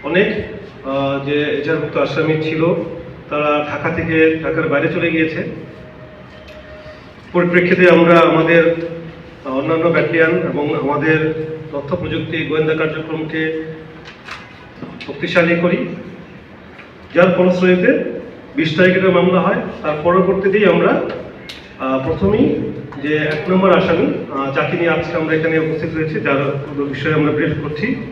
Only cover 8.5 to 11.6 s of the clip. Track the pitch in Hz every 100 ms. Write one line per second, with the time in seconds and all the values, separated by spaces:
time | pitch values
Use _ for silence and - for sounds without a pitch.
8.5 | 165 165 165 - - - - - - 135
9.5 | 131 151 160 170 151 - 165 160 180 139
10.5 | 135 147 151 131 143 156 156 156 156 -
11.5 | -